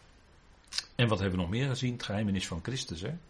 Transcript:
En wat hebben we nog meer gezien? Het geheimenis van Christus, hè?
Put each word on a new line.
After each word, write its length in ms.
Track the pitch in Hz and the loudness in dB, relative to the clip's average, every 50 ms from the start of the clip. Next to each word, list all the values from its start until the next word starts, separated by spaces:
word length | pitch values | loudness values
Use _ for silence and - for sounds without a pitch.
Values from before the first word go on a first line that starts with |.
| - - - - - - - - - - - - - - - - - - - | -20 -20 -20 -20 -20 -20 -20 -20 -20 -20 -20 -20 -20 -8 -6 -6 -6 -4 2
En 140 | - 123 113 | 2 4 4
wat 100 | 110 95 | 4 4
hebben 180 | 95 98 90 | 2 2 2
we 80 | 92 87 | 2 0
nog 80 | 85 | 2
meer 160 | 98 120 139 139 | 0 0 0 0
gezien? 240 | 123 - 131 123 | 0 0 0 0
Het 100 | 120 117 | -2 -2
geheimenis 440 | - - 101 101 110 101 98 92 - | -4 -2 0 0 2 2 2 0 0
van 140 | - 90 85 | -2 -4 -6
Christus, 380 | - - 127 131 - - 85 80 | -4 -4 -4 -4 -4 -6 -6 -6
hè? 120 | 90 - 160 175 - | -6 -6 -6 -8 -10